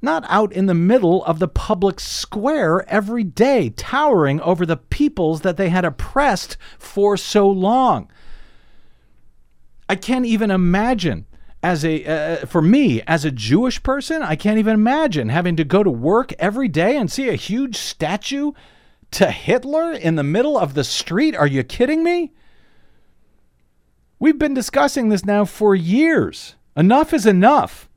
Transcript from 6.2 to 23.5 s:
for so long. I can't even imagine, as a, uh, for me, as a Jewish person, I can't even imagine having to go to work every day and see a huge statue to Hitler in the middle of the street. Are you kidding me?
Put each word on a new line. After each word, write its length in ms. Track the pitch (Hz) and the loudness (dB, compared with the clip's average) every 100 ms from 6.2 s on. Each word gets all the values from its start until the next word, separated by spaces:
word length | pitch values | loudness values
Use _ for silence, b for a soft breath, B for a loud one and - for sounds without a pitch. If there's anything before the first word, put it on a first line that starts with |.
| 277 196 - - B B | 2 0 -6 -14 B B
for 380 | - - 202 202 | -12 0 2 0
so 340 | - 208 202 | 0 2 2
long. 580 | 196 185 247 262 147 82 b b b b b b b b b b b - - _ _ - - - | 2 2 2 2 0 -4 b b b b b b b b b b b -20 -20 _ _ -20 -20 -6
I 80 | 190 | -6
can't 300 | - 254 247 | -2 -2 0
even 260 | 220 214 | 0 0
imagine, 760 | 190 180 185 226 254 175 92 - b b b | 2 2 2 2 0 -2 -4 -8 b b b
as 200 | 180 170 | -2 -2
a, 200 | 160 156 | -2 -2
uh, 420 | - 156 151 165 139 | -4 -4 -4 -6 -2
for 160 | 180 | 2
me, 400 | 156 254 277 117 - | 4 4 4 0 0
as 160 | 160 | -2
a 80 | 151 | -2
Jewish 500 | 131 107 147 254 240 | -6 2 2 2 -2
person, 400 | - 277 262 320 | -4 -4 -2 -4
I 140 | 285 - | -2 -2
can't 220 | 208 214 | 0 2
even 160 | 220 | 2
imagine 560 | 220 220 285 311 160 110 | 2 2 2 0 0 -2
having 260 | 139 180 165 | 0 0 0
to 80 | |
go 180 | 151 185 | 2 2
to 80 | 208 | 2
work 420 | 120 131 214 262 - | 0 0 0 0 -2
every 300 | 175 214 262 | -4 -2 -2
day 280 | 147 180 285 | 0 0 0
and 140 | 220 | -2
see 180 | - 262 | -4 -4
a 60 | |
huge 420 | 156 - 214 277 220 | -4 -4 -4 -4 -6
statue 760 | - - 156 196 - 277 294 277 b b b b b | -12 -8 -6 -6 -6 -6 -6 -8 b b b b b
to 220 | - 185 | 0 0
Hitler 600 | - - 240 254 311 339 | 0 -2 -2 -2 -4 -4
in 220 | 311 165 | -4 -2
the 80 | 160 | 0
middle 340 | 139 175 277 285 | 0 0 0 0
of 180 | 165 | -2
the 100 | 135 | -2
street. 500 | 135 - - 175 311 | -4 -6 -4 0 0
Are 120 | 214 147 | 0 0
you 160 | 135 | 0
kidding 400 | 127 - 254 311 | -4 -2 0 0
me? 280 | 330 349 330 _ _ _ _ _ - _ _ _ _ _ _ | 0 0 -4 _ _ _ _ _ -20 _ _ _ _ _ _